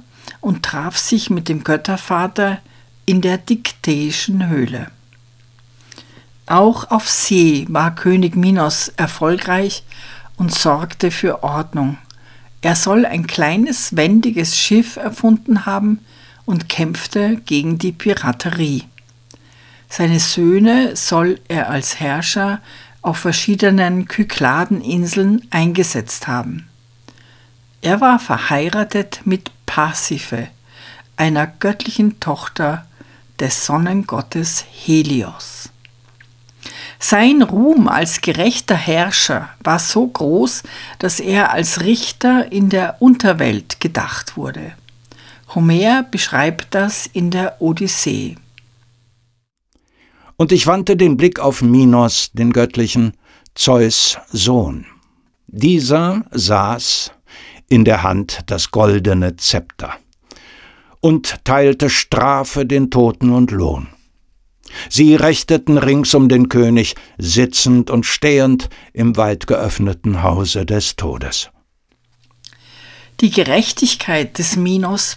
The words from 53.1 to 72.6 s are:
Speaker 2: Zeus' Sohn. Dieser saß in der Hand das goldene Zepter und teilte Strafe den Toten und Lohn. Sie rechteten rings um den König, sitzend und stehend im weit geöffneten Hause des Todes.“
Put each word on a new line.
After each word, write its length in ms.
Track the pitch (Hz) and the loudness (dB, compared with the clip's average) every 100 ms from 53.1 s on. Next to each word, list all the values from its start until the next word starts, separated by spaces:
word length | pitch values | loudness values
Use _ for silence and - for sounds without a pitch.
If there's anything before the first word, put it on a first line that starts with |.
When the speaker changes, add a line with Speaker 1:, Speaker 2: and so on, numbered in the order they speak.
| - _ _ _ | -2 _ _ _
Speaker 2:
Zeus' 640 | - - 123 110 - - - - | -2 2 4 4 2 -2 -4 -6
Sohn. 540 | 107 101 123 90 76 - _ _ _ _ _ - | -2 0 2 0 -6 -14 _ _ _ _ _ -18
Dieser 800 | 107 147 170 127 156 175 202 - | 0 2 2 2 0 0 -4 -6
saß 800 | 123 98 101 101 117 - - - _ _ - - - - | -4 0 0 0 -2 -4 -4 -6 _ _ -20 -20 -14 2
in 160 | 117 | 4
der 180 | 113 104 | 4 2
Hand 380 | 95 95 95 - - | 0 -2 -6 -10 -8
das 240 | 85 - | -6 -4
goldene 680 | 110 107 101 98 92 90 85 | 2 2 2 0 0 0 -2
Zepter 560 | - 85 - - - - _ _ _ - - - - _ _ _ | -2 -2 -6 -14 -14 -14 _ _ _ -20 -20 -20 -20 _ _ _
und 440 | 165 156 - - | 2 2 -2 -6
teilte 460 | - 139 139 131 139 | 0 2 4 2 0
Strafe 760 | - - 113 131 139 135 143 123 | -2 -2 -2 0 0 -2 -4 0
den 240 | 139 131 | 0 2
Toten 400 | 127 117 113 123 | 2 2 2 2
und 200 | 123 123 | 4 2
Lohn. 380 | 98 78 71 - - _ _ _ _ _ _ - - - | 0 -2 -4 -8 -16 _ _ _ _ _ _ -20 -18 -2
Sie 240 | - 151 | 4 6
rechteten 640 | 151 156 156 - 160 - 147 | 6 4 0 0 0 2 2
rings 340 | 139 143 131 | 4 2 4
um 160 | 143 131 | 4 6
den 200 | 127 123 | 6 4
König, 480 | 120 117 117 107 - - - | 4 4 2 0 -6 -16 -8
sitzend 680 | 87 98 123 - 123 123 120 | -2 0 2 0 2 2 2
und 160 | 120 | -2
stehend 640 | - - 151 143 135 127 - - - | -2 -2 2 2 4 2 -2 -12 -10
im 240 | - 117 110 | -2 0 2
weit 300 | 107 104 - | 0 -2 -2
geöffneten 760 | - 110 - 101 92 107 92 | -2 -2 -2 -2 -2 -2 0
Hause 440 | 87 90 95 101 90 | 0 0 -2 -4 -2
des 300 | 104 - - | -2 -2 -6
Todes.“ 540 | 78 62 65 - - _ _ _ _ _ _ _ _ _ - _ | -8 -6 -8 -8 -10 _ _ _ _ _ _ _ _ _ -20 _